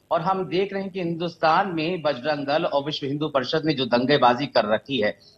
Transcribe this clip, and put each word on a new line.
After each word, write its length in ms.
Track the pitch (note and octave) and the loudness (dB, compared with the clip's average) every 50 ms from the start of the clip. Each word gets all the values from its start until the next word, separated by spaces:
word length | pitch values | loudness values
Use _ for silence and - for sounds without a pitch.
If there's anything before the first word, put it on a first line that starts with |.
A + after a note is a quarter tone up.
| _ - | _ -2
और 100 | D#3 E3 | -2 0
हम 240 | D#3+ F#3+ F#3+ F#3+ F#3 | 0 0 0 0 -2
देख 280 | - E3 F3+ G3+ G3 | -2 -2 -2 -2 -2
रहे 100 | G3 G3 | -4 -6
हैं 100 | F#3+ G3 | -8 -6
कि 80 | F3+ F#3+ | -6 -6
हिंदुस्तान 680 | F3 E3+ E3+ D#3+ F3 E3+ E3+ - - D#3 D#3+ F3+ G3+ G3 | -4 -4 -4 -4 -6 -6 -4 0 2 2 4 4 2 0
में 340 | E3+ D#3 D3+ E3 F#3 E3+ | -2 -4 -2 -2 -2 -2
बजरंग 440 | D3+ D3+ C#3 B2 A#2+ D#3 D3+ C#3+ C#3 | -2 -2 -2 -2 -2 -2 -2 -2 -2
दल 180 | C3+ C#3+ D#3+ F3 | 0 0 0 0
और 200 | E3+ C#3+ C#3+ C#3 | 0 0 0 -2
विश्व 220 | D3+ D3+ - D3 | -2 -6 -6 -4
हिंदू 220 | C3+ C#3+ D3 D#3 D3+ | -4 -4 -4 -2 -2
परिषद 340 | C#3+ C3+ B2 - - D#3+ D3 | 0 -2 0 0 -2 0 0
ने 100 | D#3 D3 | 0 0
जो 120 | B2 C3 | 0 0
दंगेबाजी 600 | A2+ - - C#3 B2+ D3 C#3 B2 A#2+ B2 B2+ C#3+ | 2 2 2 4 4 4 6 6 4 4 2 0
कर 180 | - - B2 G#2+ | 0 0 0 2
रखी 360 | G#2 A2 G#2 - - C#3 A#2+ | 2 0 -2 -2 -2 -2 -2
है, 180 | G#2 G#2 - - - - - | 0 -2 -2 -6 -12 -20 -4